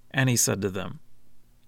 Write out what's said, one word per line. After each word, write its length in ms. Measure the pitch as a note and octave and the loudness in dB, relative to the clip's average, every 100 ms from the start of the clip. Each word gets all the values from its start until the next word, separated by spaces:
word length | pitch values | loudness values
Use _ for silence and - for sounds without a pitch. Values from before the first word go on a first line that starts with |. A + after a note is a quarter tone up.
| - | -6
And 200 | - C3 | 2 4
he 60 | A#2 | 4
said 280 | - G2+ | 4 2
to 80 | G2 | 0
them, 280 | F#2+ F#2 D#3 - - - - - - | -2 -6 -8 -14 -16 -14 -16 -18 -20